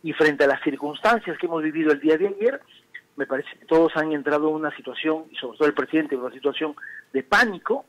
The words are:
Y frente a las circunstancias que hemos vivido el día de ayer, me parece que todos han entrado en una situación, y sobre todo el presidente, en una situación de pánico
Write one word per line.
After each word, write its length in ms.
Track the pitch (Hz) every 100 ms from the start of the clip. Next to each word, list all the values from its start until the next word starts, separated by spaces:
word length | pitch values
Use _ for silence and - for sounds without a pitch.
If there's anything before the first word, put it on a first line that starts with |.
Y 100 | 165
frente 320 | 143 156 143
a 40 | 143
las 140 | 135
circunstancias 760 | - 135 147 147 214 233 - 156
que 80 | 175
hemos 160 | 165
vivido 300 | 156 151 156
el 80 | 143
día 180 | 151 156
de 80 | 196
ayer, 340 | 196 226 277 _ _ _ - _
me 120 | - 139
parece 240 | 135 - -
que 80 | -
todos 260 | 165 165
han 160 | 156 156
entrado 360 | 151 143 147 156
en 60 |
una 200 | 156 151
situación, 520 | - 131 120 156 160 160
y 60 | -
sobre 220 | 127 113
todo 100 | 151
el 60 |
presidente, 420 | 147 131 156 151 131
en 60 |
una 100 | 123
situación 420 | 127 139 131 156 147 - - -
de 100 | 135
pánico 640 | - 202 233 180 - 262